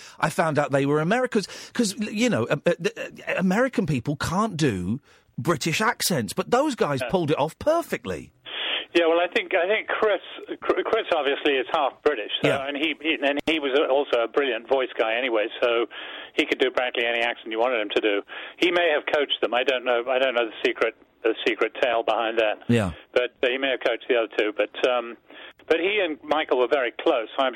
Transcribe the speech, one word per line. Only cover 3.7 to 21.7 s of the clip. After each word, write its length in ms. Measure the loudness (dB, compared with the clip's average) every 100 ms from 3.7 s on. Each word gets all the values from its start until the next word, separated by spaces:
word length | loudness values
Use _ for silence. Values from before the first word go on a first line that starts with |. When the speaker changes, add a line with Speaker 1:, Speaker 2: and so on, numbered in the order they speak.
| 0 0
Speaker 1:
people 300 | -2 -2 -4
can't 420 | -2 -2 -2 0
do 420 | 0 0 -2 -4 -8 _ _ -6
British 440 | -2 -2 -2 0
accents, 520 | 0 0 -2 -2 -2
but 160 | -6 0
those 240 | 2 2
guys 260 | 0 0 0
Speaker 2:
No. 80 | 0
Speaker 1:
pulled 200 | 0 0
it 80 | 0
off 200 | 0 -2
perfectly. 720 | 0 0 -2 -6 -6 -10 -12 _ -16 -10 -6 -6 -2 2
Speaker 2:
Yeah, 100 | 4
well, 140 | 2
I 80 | 2
think, 260 | -2 -2
I 140 | 0 0
think 200 | 0 -2
Chris, 340 | 0 2 0 -4 -16 -12 -6
Chr-, 200 | -2 0
Chris 220 | 0 -2 0 0
obviously 380 | 0 0 0 0
is 100 | 0
half 300 | 0 0 2
British, 300 | 0 2 -2 0
so, 60 | 0
Speaker 1:
Yeah. 180 | 0 -2
Speaker 2:
and 80 | -2
he, 200 | -2 -2
he, 180 | -2 0
and 160 | 0 0 0
he 140 | 0
was 180 | 2 2 4
also 360 | 2 2 0
a 40 | 2
brilliant 400 | 0 0 -2 0
voice 220 | 0 2 0
guy 160 | 0
anyway, 320 | 0 0 0 0 0
so 240 | 0 2 -2 -6 -14 -14 -6
he 140 | -4 -2
could 100 | 0
do 140 | 2
practically 340 | 2 -2 0 0
any 120 | 0
accent 320 | 0 -2 -6
you 80 | 0
wanted 220 | 2 2
him 80 | 0
to 120 | 0
do. 220 | 2 0 -2 -12 -16 -2
He 140 | 2
may 180 | 4 4 2
have 100 | 2
coached 340 | 0 0 0
them. 100 | 0
I 100 | 2
don't 220 | 2 0 0
know. 180 | 0 2
I 80 | 2
don't 160 | 2
know 140 | 2 -2
the 200 | -2 -2
secret, 280 | 0 -2 -2 _ _
the 140 | -2 0 -2
secret 300 | 0 -2